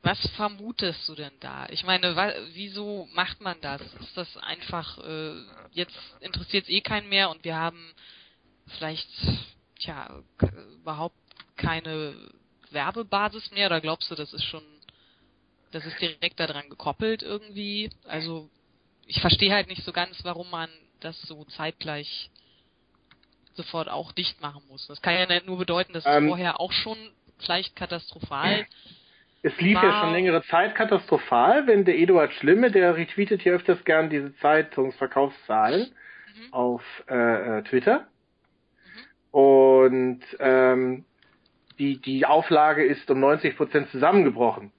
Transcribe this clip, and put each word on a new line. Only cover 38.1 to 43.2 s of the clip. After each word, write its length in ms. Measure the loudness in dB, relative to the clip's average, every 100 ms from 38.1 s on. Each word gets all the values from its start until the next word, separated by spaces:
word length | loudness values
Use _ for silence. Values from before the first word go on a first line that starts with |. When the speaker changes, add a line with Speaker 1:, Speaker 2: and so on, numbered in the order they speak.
| _ _ _ _ _ _ _
Speaker 1:
Mhm. 540 | _ -20 -20 _ _ 6
Speaker 2:
Und, 840 | 8 10 10 8 8 4 0 -4 -12 -2
ähm, 640 | 2 4 4 4 0 -4 _ _ _ _ _ _ _ -4
die, 220 | -4 -4
die 240 | -4 -2
Auflage 600 | 4 2 4 4 4 4
ist 260 | 2 0 0
um 100 | 4